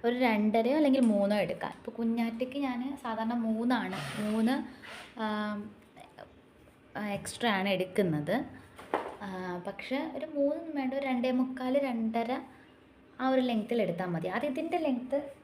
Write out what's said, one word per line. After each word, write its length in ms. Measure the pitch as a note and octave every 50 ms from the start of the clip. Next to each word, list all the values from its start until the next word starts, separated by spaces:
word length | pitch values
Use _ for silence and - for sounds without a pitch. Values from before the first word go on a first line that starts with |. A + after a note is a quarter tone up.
| -
ഒരു 80 | A#3 A#3+ B3 B3+
രണ്ടരയോ 500 | A#3+ A3 G#3 G#3 G#3+ G#3+ A3+ A3 A#3 C#4+ D#4+
അല്ലെങ്കിൽ 220 | D4+ C#4 C4 C4+ B3 A3+ G#3
മൂന്നോ 220 | G3+ G3+ G3+ G#3 G#3 F#3
എടുക്കാം. 280 | E3+ - - - - - -
ഇപ്പോൾ 140 | - - - -
കുഞ്ഞാറ്റയ്ക്ക് 600 | A#3 A3+ A#3 A#3 A3+ A3+ A3+ A3+ B3+ B3+ C4+ C#4+ C#4+
ഞാൻ 140 | C4 B3 A#3+ B3 C#4 C#4+ - -
സാധാരണ 300 | A#3 A3 A3 A3+ A3+ A#3+ A#3+ A3+
മൂന്നാണ്, 520 | A3 A3 A3 A#3 B3 B3+ A3+ F#3+ F#3 F#3+ - C#3+ - - G#3+ G#3
മൂന്ന്, 280 | G#3+ G#3+ A3 A3+ A#3 C4+ D4 - - - - - - - - - - - - A3
ആം, 340 | G#3+ G#3+ G#3+ G#3+ G#3 G#3 G#3 G#3 G#3+ - - - - - - - - - - - - - - - - - - - - - - - - - -
ആ, 20 | G#3+ G#3 G3+
എക്സ്ട്രാ 340 | G3 - - - - A#3+ A#3 G#3 F#3+
ആണ് 80 | F#3+ G3+ F#3+
എടുക്കുന്നത്. 600 | F3 F#3 F3+ - - G3 F3 D#3 D3+ D3 D#3 G3 C4 D#4+ - - - - - - - - - - - - - - - G#3
ആ, 40 | G3 F#3+ F#3 F#3 F#3 F3+ F3+ F3
പക്ഷേ 320 | G3+ G3 - - - B3+ C#4 D#4+ D#4+ C4
ഒരു 100 | - D4+ D#4+ D4+
മൂന്നൊന്നും 400 | C#4+ C#4 C#4+ D4 - E4 E4 D4+ C#4+
വേണ്ട, 120 | C4 B3+ C4+ C#4
ഒരു 60 | C#4 C4+
രണ്ടേ 200 | B3+ B3 A#3+ B3+ B3+ B3+
മുക്കാൽ, 340 | B3+ C4 - - B3+ B3+ C4 C#4+ C#4 C4
രണ്ടര 420 | A#3+ A3+ A3+ A3 A3+ A#3 A#3 A3+ B3+ D4+ - - - - - - - - - - - - - - - -
ആ 40 | B3+ C4 C4
ഒരു 80 | C4 B3+ B3
ലെങ്ത്തിൽ 300 | A#3 A3 G#3 - A#3+ A#3 G3+
എടുത്താൽ 240 | F3 E3+ F3 F#3 F3+ E3+
മതി. 140 | D#3+ F3 F3+ F#3
അത് 80 | A#3 C#4 D4
ഇതിൻ്റെ 280 | B3+ D#4 D#4+ D#4+ F4 F4 D#4+
ലെങ്ത് 320 | C#4+ B3+ A#3 B3 - C#4 C#4+ C#4+ - - -